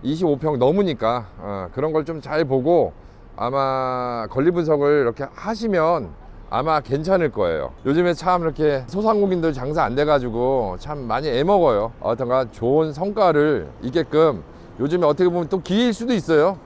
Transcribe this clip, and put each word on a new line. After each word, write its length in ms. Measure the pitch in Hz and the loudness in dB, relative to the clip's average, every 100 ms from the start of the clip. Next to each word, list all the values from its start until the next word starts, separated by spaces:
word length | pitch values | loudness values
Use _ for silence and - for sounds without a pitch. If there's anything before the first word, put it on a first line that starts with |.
이십오 340 | 123 156 180 143 | -4 -2 0 0
평 220 | 156 139 | -2 2
넘으니까, 680 | 127 185 196 131 113 120 107 - | 2 4 0 0 0 -2 -6 -14
어, 300 | 92 98 90 | -10 -8 -8
그런 200 | - 151 | -6 -2
걸 120 | 156 | -2
좀 160 | 147 160 | -4 -8
잘 240 | 131 151 | -4 -2
보고 480 | 151 131 131 170 101 - - - - - | 0 0 2 2 2 -4 -20 -20 -20 -6
아마 880 | 117 135 135 131 131 127 123 117 113 | -4 0 0 -2 -2 -4 -4 -6 -4
권리 200 | 131 156 | 0 0
분석을 500 | 175 160 151 143 147 | 2 0 2 4 4
이렇게 240 | 120 113 139 | 2 -2 -10
하시면 760 | - 185 220 226 185 156 170 95 - - - - | -8 -8 -6 -2 0 2 0 -4 -12 -18 -20 -6
아마 300 | 117 151 156 | -4 0 0
괜찮을 500 | - 139 156 190 156 | 0 -4 0 2 2
거예요. 420 | 107 90 80 65 - 131 | 0 0 0 -4 -6 0
요즘에 260 | 151 175 | 2 2
참 300 | 170 170 196 | 0 0 0
이렇게 420 | 165 139 151 139 123 | 0 0 0 0 -4
소상공인들 640 | 180 220 214 196 180 165 | -2 0 2 2 2 0
장사 300 | 135 127 156 | -2 -4 0
안 100 | 127 | 0
돼가지고 840 | 127 147 147 123 113 127 135 107 90 | 0 2 2 2 0 0 0 -2 -6
참 200 | 143 151 123 | -10 -10 -4
많이 220 | 117 151 | -4 0
애먹어요. 640 | 123 160 202 160 107 110 - | 0 2 4 4 2 0 -4
하여튼간 520 | 98 113 120 131 127 | -4 -2 0 0 0
좋은 400 | - 117 143 160 | -2 0 2 0
성과를 760 | 143 190 208 190 151 151 131 73 - | -2 -4 2 4 4 4 2 -4 -10
있게끔 600 | 127 165 156 151 160 110 73 - - - | -4 -2 0 4 2 2 -10 -20 -20 -6
요즘에 260 | 139 175 160 | -2 2 2
어떻게 220 | 147 180 | 4 2
보면 180 | 175 156 | 2 -2
또 140 | 190 | -4
기회일 320 | 143 196 247 | 0 2 2
수도 180 | 214 233 | 0 -2
있어요. 460 | 226 151 156 165 190 | -2 2 4 4 0